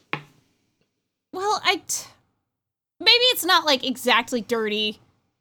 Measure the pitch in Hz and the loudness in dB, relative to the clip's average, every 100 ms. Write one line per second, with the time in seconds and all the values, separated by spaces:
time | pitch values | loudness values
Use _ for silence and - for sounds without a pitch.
0 | - - - _ _ _ _ _ _ _ | -12 -12 -12 _ _ _ _ _ _ _
1 | _ _ _ 370 403 415 349 381 - - | _ _ _ -6 -2 -2 0 -2 -4 -8
2 | - _ _ _ _ _ _ _ _ - | -10 _ _ _ _ _ _ _ _ -2
3 | 359 466 508 - 339 359 311 262 262 233 | 2 4 4 0 2 2 2 0 -2 -4
4 | 247 220 240 247 202 233 214 214 214 208 | 0 0 0 -6 -4 -4 -2 -2 -4 -6
5 | _ _ _ _ | _ _ _ _